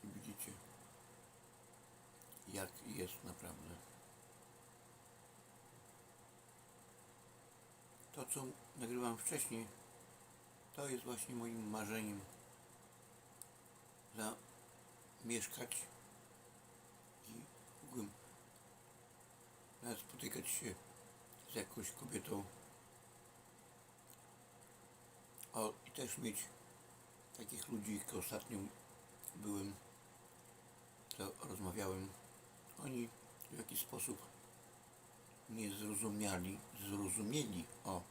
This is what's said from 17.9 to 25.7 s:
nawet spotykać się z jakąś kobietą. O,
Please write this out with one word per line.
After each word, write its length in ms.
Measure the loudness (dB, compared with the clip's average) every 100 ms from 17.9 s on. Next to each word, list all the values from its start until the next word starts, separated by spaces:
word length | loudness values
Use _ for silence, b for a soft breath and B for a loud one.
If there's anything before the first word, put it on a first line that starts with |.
| 0 0 -2 -12 -12 -14 -14 -14 -14 -14 -14 -14 -14 -14 -14 -14 -14 -14 -4
nawet 160 | 0 0
spotykać 500 | 0 -2 0 2 6
się 260 | 6 6 0 -4 -10 -12 -12 -12 -12 0
z 20 |
jakąś 360 | 2 2 2 0
kobietą. 540 | 0 2 2 6 4 4 -4 -10 -12 -14 -14 -14 -14 -14 -14 -14 -14 -14 -14 -16 -16 -14 -14 -14 -14 -14 -14 -14 -14 -14 -14 -14 -14 -14 -10 -2
O, 200 | 6 6